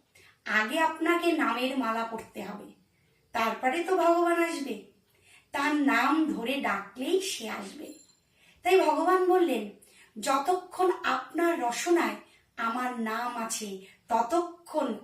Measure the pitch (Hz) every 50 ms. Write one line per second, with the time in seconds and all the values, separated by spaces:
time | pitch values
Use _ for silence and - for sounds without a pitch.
0 | _ _ _ - - - _ _ - - - 220 220 226 302 320 320 320 320 -
1 | 320 339 339 339 339 339 311 - - - 233 247 254 262 277 262 233 220 220 226
2 | 226 - 220 202 - - - 214 196 190 190 - - - - _ _ _ _ _
3 | _ _ _ _ _ _ - 233 226 226 226 - 254 254 269 339 330 370 370 349
4 | 339 339 339 349 339 339 339 339 339 339 320 277 262 247 208 196 - - _ _
5 | _ _ _ _ _ _ - - _ _ - 277 285 302 302 294 277 254 226 233
6 | 262 294 311 320 311 - - - 226 254 277 269 220 208 185 190 190 - - 254
7 | 262 330 381 381 - - - - 220 214 - - 196 - - 302 - - - -
8 | _ _ _ _ _ _ _ _ _ - _ _ - 359 370 370 302 302 311 311
9 | 330 359 370 370 370 349 370 359 339 277 247 214 208 202 - - - - - -
10 | - _ - 220 202 269 269 285 277 359 370 370 - - - 359 370 349 349 -
11 | - - 262 262 - - - 320 339 339 339 262 240 240 240 - - 349 339 330
12 | - 214 - - - - - _ _ _ _ - 233 233 240 247 247 247 240 233
13 | 226 220 220 233 247 247 247 226 226 226 - - 220 202 190 190 - - - _
14 | _ - 233 233 - - 330 349 339 - - - - - 311 311 254 240 208 -